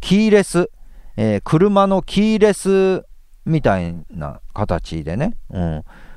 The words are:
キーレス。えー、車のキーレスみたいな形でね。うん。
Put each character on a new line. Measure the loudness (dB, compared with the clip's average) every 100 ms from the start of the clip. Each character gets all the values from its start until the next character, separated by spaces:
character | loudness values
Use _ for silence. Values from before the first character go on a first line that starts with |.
キ | 0 2 4
ー |
レ | 4
ス。 | 4 0 -2 -6 -20 -20 -10 -2
え | 0 0
ー、 | 2
車 | 2 4 4 2
の | 0
キ | 0 0 2 4
ー |
レ | 2
ス | 2 0 2 2 0 -6 -20 -20 -10 -2
み | 0
た | 2 0
い | -2 -8 -12
な | -10 -10 -10 -10
形 | -6 -2 -4 -4 -8 -6
で | -4
ね。 | -4 -4 -8
う | -4
ん。 | -4 -4 -10 -18 -20